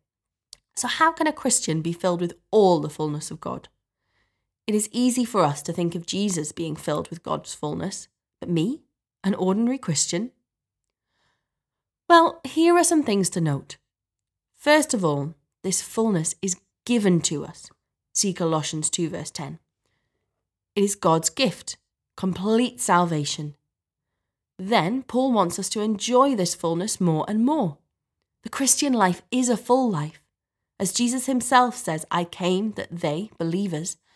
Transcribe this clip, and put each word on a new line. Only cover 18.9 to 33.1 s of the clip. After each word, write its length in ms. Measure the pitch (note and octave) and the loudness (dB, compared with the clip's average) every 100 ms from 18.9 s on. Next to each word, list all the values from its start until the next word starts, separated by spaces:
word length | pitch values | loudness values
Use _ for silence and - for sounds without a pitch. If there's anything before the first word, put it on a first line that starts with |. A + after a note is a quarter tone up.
| - E3 | -4 -4
verse 200 | D#3+ D#3 | -6 -10
ten. 280 | - C#3+ D#3+ _ _ _ _ _ _ _ _ _ _ _ | -12 -12 -14 _ _ _ _ _ _ _ _ _ _ _
It 80 | - | 0
is 120 | G3+ | 0
God's 340 | - F3 D#3+ - | 2 2 2 0
gift, 480 | - B3+ - - - _ _ _ - | 0 0 0 -12 -16 _ _ _ -6
complete 640 | F#3 F3+ G3+ A3+ B3 - | -4 -2 0 2 2 -2
salvation. 760 | - F3 F3 D#3 C#3+ - D3 C#3+ _ _ _ _ _ _ _ _ _ - | 2 4 4 0 -4 -6 -10 -14 _ _ _ _ _ _ _ _ _ -14
Then 460 | F#3+ A3+ D#3+ C4 | -2 0 0 -4
Paul 300 | - A#3+ C4 | -4 0 2
wants 260 | A3+ F3 F3 | 2 0 -2
us 100 | F#3+ | -6
to 140 | A3 | -4
enjoy 520 | G#3+ G#3 - B3 C#4 | -2 -2 2 4 4
this 200 | A#3 F3 | 2 0
fullness 440 | - E3 E3 G3+ - | -2 -2 -2 -2 0
more 280 | F3 D#3 - | 2 2 0
and 160 | G#3+ | 0
more. 320 | A#3+ D#4 F#3+ C#3+ _ _ _ _ _ _ | 2 2 -2 -4 _ _ _ _ _ _
The 60 | - | -12
Christian 460 | - C4+ - D4 | -2 0 2 2
life 260 | A#3+ F#3+ F3 _ | 2 2 2 _
is 200 | B3+ B3 | -2 0
a 60 | A#3 | 0
full 320 | B3 B3+ B3+ | 2 2 2
life. 320 | E3 D3+ - _ _ _ _ _ _ | -2 -4 -10 _ _ _ _ _ _
As 140 | F#3 | -4
Jesus 320 | - A#3+ C4 C4 | 0 0 0 -2
himself 500 | B3+ - B3+ B3 - | -2 4 4 4 0
says, 300 | - D#3+ - | -6 -6 -4
"I 140 | E3+ | -4
came 480 | F3 - F3+ F#3 A3 | -4 -4 0 0 -2
that 180 | - - | -6 -10
they," 400 | E3+ E3 | -6 -4